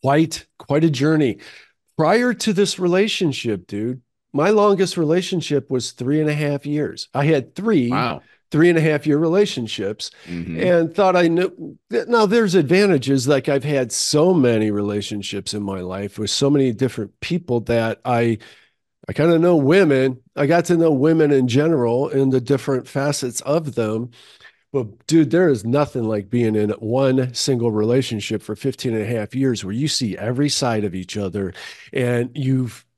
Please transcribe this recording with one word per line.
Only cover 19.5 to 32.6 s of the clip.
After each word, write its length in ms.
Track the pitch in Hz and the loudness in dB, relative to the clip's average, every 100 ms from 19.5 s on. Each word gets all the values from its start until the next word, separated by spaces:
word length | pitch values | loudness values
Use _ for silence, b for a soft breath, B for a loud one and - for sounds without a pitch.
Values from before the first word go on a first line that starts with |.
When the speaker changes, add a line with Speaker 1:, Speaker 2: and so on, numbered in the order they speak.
| 170 | 4
Speaker 1:
women. 640 | 135 185 175 135 131 127 _ - | 4 4 4 4 2 -2 _ -4
I 100 | 143 | 2
got 200 | 170 170 | 2 2
to 100 | 175 | 2
know 160 | 165 | 2
women 400 | 139 151 165 151 | 2 2 4 4
in 160 | 139 127 | 4 2
general 600 | 120 156 156 120 123 143 | 2 2 2 0 0 0
and 220 | 139 135 | 0 2
the 80 | 131 | 0
different 460 | 117 139 - 131 - | 0 -2 0 -4 -4
facets 520 | 139 139 143 127 - | -4 -4 -4 -6 -8
of 320 | - 156 151 117 | -2 -2 -2 -4
them. 340 | 110 110 123 B B B B B B | -2 -2 -6 B B B B B B
But, 340 | 139 113 - - | -6 -6 -12 0
dude, 240 | 165 143 | 2 4
there 180 | 160 180 | 2 2
is 160 | 123 | 2
nothing 400 | 107 135 143 131 | 0 0 0 -2
like 240 | 110 107 90 | -4 -4 -2
being 240 | 120 113 107 | 0 2 2
in 140 | 104 | 0
one 600 | 107 107 123 135 131 127 | -2 -2 0 2 2 -2
single 380 | 120 - 127 117 | -4 -2 0 0
relationship 680 | 107 107 123 127 110 - 107 | 0 0 0 0 -6 -6 -8
for 120 | - 104 | -8 -6
fifteen 380 | 139 - 131 | -6 -6 -4
and 80 | 113 | -4
a 40 | 104 | -4
half 280 | 120 104 | -6 -6
years 300 | 131 135 110 | -2 -2 -2
where 80 | 95 | -4
you 140 | 113 147 | -4 -2
see 280 | - 117 90 | -2 -4 -4
every 320 | 107 127 147 | -4 -2 -2
side 340 | - 127 113 | 0 -2 0
of 100 | 104 | -2
each 220 | 92 90 107 | -6 -8 -6
other 380 | 98 101 95 B B B B | -6 -4 -6 B B B B
and 380 | 135 123 123 123 | -4 -2 -2 -4
you've 500 | 135 131 131 | -4 -2 0